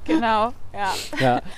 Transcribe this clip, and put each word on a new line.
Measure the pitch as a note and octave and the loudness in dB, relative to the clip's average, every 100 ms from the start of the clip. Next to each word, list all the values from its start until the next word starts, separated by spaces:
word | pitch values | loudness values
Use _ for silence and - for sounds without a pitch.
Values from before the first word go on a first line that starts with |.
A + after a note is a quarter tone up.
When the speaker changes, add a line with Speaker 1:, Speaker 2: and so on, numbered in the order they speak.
Speaker 1:
Genau, | - D#4+ A3+ A3 A3+ - - | 0 2 2 2 0 -2 -8
ja. | G3+ G3 E3+ - D4 | -4 -4 -4 -6 0
Speaker 2:
Ja, | C3 B2 - | 2 2 0